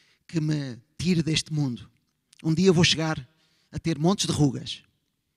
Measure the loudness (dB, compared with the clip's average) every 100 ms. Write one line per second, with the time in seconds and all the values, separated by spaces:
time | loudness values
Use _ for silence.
0 | _ _ -8 -4 -2 -2 -4 -10 _ -4
1 | 0 0 0 -2 -2 -2 -2 -4 -14 _
2 | _ _ _ _ -2 2 4 6 4 2
3 | -2 -6 -10 _ _ _ _ -8 -4 0
4 | 0 0 -2 2 2 0 -10 -14 _ _
5 | _ _ _